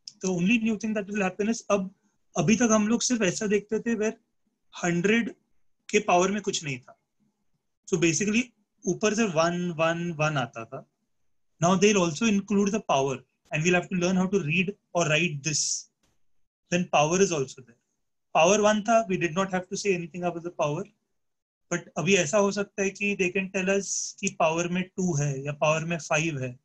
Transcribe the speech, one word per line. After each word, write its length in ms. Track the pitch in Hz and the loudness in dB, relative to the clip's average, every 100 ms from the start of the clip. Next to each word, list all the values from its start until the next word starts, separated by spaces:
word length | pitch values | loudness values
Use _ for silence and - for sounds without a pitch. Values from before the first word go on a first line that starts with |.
| - - | -20 -8
The 80 | 185 | -4
only 280 | 180 180 240 | 0 2 2
new 200 | 220 208 | 0 -2
thing 160 | 226 | -4
that 140 | 214 202 | -4 -4
will 140 | 208 | -2
happen 280 | 185 185 208 | -2 -2 -2
is, 140 | 226 - | -4 -2
अब, 200 | 202 190 - _ _ _ - | -2 -2 -10 _ _ _ -2
अभी 180 | 151 214 | 2 4
तक 140 | 233 | 4
हम 160 | 220 208 | 4 2
लोग 140 | 233 | 0
सिर्फ 200 | - 247 | 0 0
ऐसा 260 | 190 170 214 | 0 0 -2
देखते 320 | 208 196 220 233 | -2 -2 -4 -2
थे 100 | 226 | -2
where 160 | 214 220 _ _ _ _ _ - | -2 -4 _ _ _ _ _ -6
हंड्रेड 500 | 175 170 190 226 208 - _ _ _ _ - | -2 0 2 2 0 -8 _ _ _ _ -2
के 100 | 208 208 | 0 4
पावर 240 | 175 185 | 4 4
में 100 | 208 | 0
कुछ 220 | 202 165 | -4 -6
नहीं 160 | 156 127 | -6 -8
था। 160 | - - _ _ _ _ _ _ _ _ - | -12 -20 _ _ _ _ _ _ _ _ -4
So 120 | 180 | 0
basically 460 | 165 147 202 214 254 _ _ _ - | 2 2 0 0 -2 _ _ _ -6
ऊपर 260 | 175 214 214 | 0 0 2
से 100 | 226 | 2
वन, 380 | 156 165 175 180 156 | 2 0 0 -4 -2
वन, 340 | 160 170 175 160 | -2 0 -4 -2
वन 180 | 151 147 | -2 -2
आता 280 | 120 117 113 | -4 -8 -14
था। 200 | 143 - _ _ _ _ _ _ _ | -14 -18 _ _ _ _ _ _ _
Now 140 | 170 185 | 2 4
they'll 260 | 202 202 | 4 4
also 240 | 170 147 226 | 2 0 0
include 460 | 202 196 202 208 | 0 2 0 2
the 80 | 208 | 0
power 380 | - 147 139 131 - _ _ | 0 0 0 -4 -10 _ _
and 120 | 156 | -2
we'll 120 | 170 180 | 2 2
have 140 | 175 | 0
to 60 | 185 | -2
learn 200 | 175 185 | 0 2
how 120 | 185 | 2
to 120 | 196 | 0
read 340 | 147 170 190 202 _ | 0 -2 -2 -6 _
or 120 | 175 165 | -2 2
write 340 | 151 175 143 | 2 0 -2
this। 460 | 156 143 - - - _ _ _ _ _ _ _ _ | -4 -2 -2 -6 -10 _ _ _ _ _ _ _ _
Then 180 | 175 180 | -2 0
power 300 | 156 151 180 | 2 2 4
is 100 | 196 | 2
also 300 | 160 127 - | 2 -4 -8
there। 160 | 123 _ _ _ _ _ _ 170 | -20 _ _ _ _ _ _ 4
पावर 260 | 165 214 | 4 6
वन 200 | 208 214 | 4 2
था, 240 | 208 226 202 | 2 2 2
we 100 | 185 | -2
did 180 | 165 160 | -2 -2
not 160 | 190 | -2
have 180 | 185 180 | -4 -6
to 80 | 196 | -4
say 160 | 202 | -2
anything 300 | 180 170 180 | -2 -4 -6
about 200 | 175 170 | -6 -4
the 80 | 165 | -8
power। 320 | 170 151 147 208 _ _ _ _ _ _ _ _ | -4 -4 -4 -8 _ _ _ _ _ _ _ _
But 160 | 170 170 - | -8 -6 -4
अभी 180 | 160 196 | 2 2
ऐसा 220 | 151 214 | 2 2
हो 140 | 202 | 2
सकता 300 | 202 202 - | 0 -6 -4
है 60 | 196 | -6
कि 260 | 196 202 202 | -2 -4 -2
they 120 | 185 | -2
can 180 | 190 190 | -2 -4
tell 180 | 190 185 | -4 0
us 460 | 196 190 - - - | -2 -2 -6 -8 -8
कि 160 | 190 - | -8 0
पावर 280 | 165 165 175 | 0 0 -2
में 120 | 180 185 - | -4 -6 -4
टू 180 | 180 147 | -2 0
है 280 | 147 135 143 | -2 -4 -8
या 60 | 147 | -2
पावर 240 | 156 160 160 | 0 0 -2
में 120 | 170 | -6
फ़ाइव 420 | - 156 165 143 | -2 -2 0 -4
है। 160 | 127 123 | -6 -10